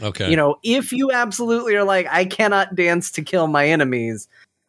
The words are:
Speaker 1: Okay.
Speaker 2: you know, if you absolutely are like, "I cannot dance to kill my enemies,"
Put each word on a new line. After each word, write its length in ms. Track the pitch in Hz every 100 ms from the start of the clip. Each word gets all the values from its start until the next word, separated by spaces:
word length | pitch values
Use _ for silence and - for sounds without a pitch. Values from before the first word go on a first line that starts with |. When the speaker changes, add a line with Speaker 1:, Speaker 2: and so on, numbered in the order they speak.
Speaker 1:
Okay. 300 | 104 - 95
Speaker 2:
you 60 | 160
know, 220 | 143 151
if 300 | 226 262 -
you 180 | 254 269
absolutely 640 | 247 240 196 233 233 240
are 80 | 208
like, 240 | 196 190 170
"I 160 | 165
cannot 520 | 185 - 214 202 196 185
dance 340 | 175 170 -
to 100 | -
kill 260 | 151 180 160
my 180 | 147 147
enemies," 640 | 160 131 123 117 107 - _ _ _